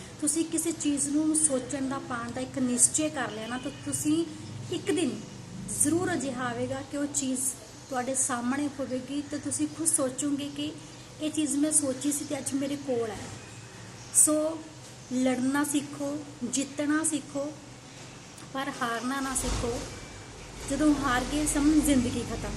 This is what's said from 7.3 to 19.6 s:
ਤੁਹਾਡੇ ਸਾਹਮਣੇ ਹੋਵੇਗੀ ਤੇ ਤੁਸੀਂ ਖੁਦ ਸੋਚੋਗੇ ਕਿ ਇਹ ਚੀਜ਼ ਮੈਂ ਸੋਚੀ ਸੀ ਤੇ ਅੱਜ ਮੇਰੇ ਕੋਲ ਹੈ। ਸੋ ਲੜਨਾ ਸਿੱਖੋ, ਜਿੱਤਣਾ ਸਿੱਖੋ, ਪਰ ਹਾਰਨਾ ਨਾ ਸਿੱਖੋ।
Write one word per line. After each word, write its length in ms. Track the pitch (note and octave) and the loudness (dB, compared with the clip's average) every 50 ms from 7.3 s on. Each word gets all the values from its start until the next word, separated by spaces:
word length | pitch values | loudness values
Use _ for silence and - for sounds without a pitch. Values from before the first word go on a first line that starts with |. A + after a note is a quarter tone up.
| C4 B3+ - - - - - - - - - - | 0 0 0 -2 -4 -6 -12 -16 -16 -16 -10 -4
ਤੁਹਾਡੇ 240 | C4+ B3 A#3+ B3+ C4+ | -2 -2 0 0 0
ਸਾਹਮਣੇ 520 | C4 - - B3+ A#3+ A#3 B3 C4 C#4+ D4 | 0 0 0 0 -2 0 0 0 0 0
ਹੋਵੇਗੀ 560 | C#4+ C#4 - C4+ A3+ B3+ C4 B3+ - C#4 C#4+ C#4+ - | -2 -2 -4 -4 -2 -2 -4 -4 -4 -4 -4 -4 -4
ਤੇ 80 | D4 D4 | -6 -6
ਤੁਸੀਂ 300 | - C#4+ C4 - D4+ D4+ D4 | -4 -2 -2 0 0 -2 0
ਖੁਦ 120 | - D#4+ E4 | 0 0 2
ਸੋਚੋਗੇ 600 | - - C4+ B3+ B3+ - D4+ C#4+ C#4+ C4+ C#4+ C#4+ C#4+ | 2 2 2 0 0 0 0 0 0 0 -2 -4 -4
ਕਿ 160 | - - G3+ - - - - - - - - - - | -4 -4 -6 -6 -8 -12 -14 -16 -16 -16 -16 -10 -4
ਇਹ 100 | D4+ D#4 | -4 -2
ਚੀਜ਼ 260 | D4+ D#4 D#4 C4 C4 | 0 2 0 2 4
ਮੈਂ 160 | C#4+ D4 D#4 D4+ | 2 2 4 4
ਸੋਚੀ 400 | - D4 C4+ B3+ B3+ - D4 C#4+ | 4 4 2 -2 0 0 0 0
ਸੀ 120 | - D4+ | 0 -2
ਤੇ 140 | - D4 C#4 | -4 -4 -4
ਅੱਜ 140 | B3+ - B3+ | -4 -2 -2
ਮੇਰੇ 220 | C#4 C#4 C4+ C#4+ | 0 0 0 -2
ਕੋਲ 340 | C4+ - C#4+ B3+ A#3 A3+ A3 | -4 -2 0 0 0 0 -2
ਹੈ। 80 | G3 - - - - - - - - - - - - - - - - - - - - | -4 -6 -8 -10 -10 -12 -14 -14 -16 -16 -16 -16 -16 -16 -16 -16 -14 -16 -10 2 6
ਸੋ 440 | - - D4+ D4+ D4+ D4+ D#4 D#4+ D#4 - - - - - - - - - - B3 | 6 8 8 8 6 4 2 0 -2 -8 -12 -14 -16 -16 -16 -16 -14 -8 -2 0
ਲੜਨਾ 520 | B3+ B3+ C4 B3+ B3 B3+ C4 C#4 C#4+ D4 | 4 4 4 4 4 2 2 4 4 2
ਸਿੱਖੋ, 600 | D4 D4 D4 C#4+ - C#4+ - C#4+ C#4 C#4+ D4+ D4 - - - B3 | 4 2 2 0 0 -6 -4 -4 -2 -2 -4 -6 -8 -10 -6 -6
ਜਿੱਤਣਾ 600 | A3 - C#4 C4+ - - - D4 C#4+ D4+ D#4 D#4+ | -2 0 0 0 0 -2 -2 2 2 2 4 2
ਸਿੱਖੋ, 480 | D#4 D#4+ C#4 - - - C#4 C#4 D4 D4+ - - - - - - - - - - - - - - - - - - - - | 2 0 0 -2 -2 -4 -4 -4 -4 -6 -10 -14 -16 -16 -16 -16 -16 -16 -14 -14 -14 -14 -16 -16 -16 -16 -16 -14 -8 -6
ਪਰ 180 | C4+ C4+ C#4 C4 - B3+ | -4 -4 -4 -2 -2 -2
ਹਾਰਨਾ 380 | A#3 A#3 A3+ A3+ B3 C4+ C#4 | 0 0 0 -2 -2 -2 0
ਨਾ 140 | C4 C4+ C4 | -2 0 0
ਸਿੱਖੋ। 460 | B3+ - B3 A#3+ - | 0 0 0 0 0